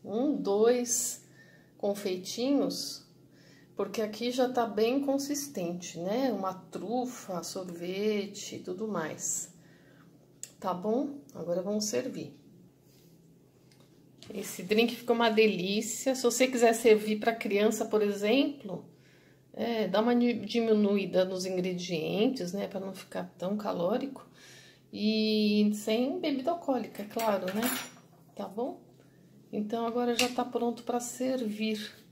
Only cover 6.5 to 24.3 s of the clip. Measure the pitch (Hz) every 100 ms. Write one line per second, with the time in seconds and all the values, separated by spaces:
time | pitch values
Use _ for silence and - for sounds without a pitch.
6.5 | 185 - - 185 247 247 - - 175 165
7.5 | 190 185 170 175 190 214 208 185 - -
8.5 | - - 185 220 185 156 - - - -
9.5 | - - - - - - - - - -
10.5 | - 190 180 214 240 285 - - 180 170
11.5 | 175 196 208 208 247 262 180 143 - -
12.5 | - - _ _ - - - - - _
13.5 | _ - - - - - - - 208 -
14.5 | - 185 214 233 - - 233 233 214 220
15.5 | 180 185 208 214 - 262 262 240 233 254
16.5 | 254 233 226 233 214 214 214 233 226 208
17.5 | 202 214 220 220 214 208 196 208 262 302
18.5 | - 196 175 - - - - - - _
19.5 | - 233 226 190 196 233 240 240 214 196
20.5 | 233 226 214 202 202 175 180 185 185 185
21.5 | 185 185 180 180 165 160 180 247 - 175
22.5 | 202 196 196 190 190 - 185 180 - 180
23.5 | 208 202 180 175 247 277 - -